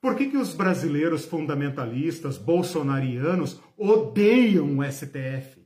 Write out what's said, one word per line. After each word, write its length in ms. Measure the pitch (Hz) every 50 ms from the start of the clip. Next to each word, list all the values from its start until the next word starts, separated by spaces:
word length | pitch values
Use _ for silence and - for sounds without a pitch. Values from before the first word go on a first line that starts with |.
Por 140 | - 262 220
que 100 | - 277
que 100 | 269 -
os 180 | 277 247 196 -
brasileiros 680 | - 196 185 180 - - 165 143 143 156 170 165 147 -
fundamentalistas, 1120 | - - 160 151 147 147 139 143 143 135 139 131 113 117 127 151 165 160 - - 143 120 -
bolsonarianos, 1200 | 98 117 170 180 175 175 - 165 143 139 139 135 135 131 123 120 135 160 185 185 151 131 - - - _ _ -
odeiam 1000 | 214 196 214 214 220 - - 202 202 208 233 254 247 226 196 175 147 143 143 135
o 40 | 139
S 240 | 139 135 - - 139
T 100 | - 139
F? 480 | 131 131 135 135 135 - - _ _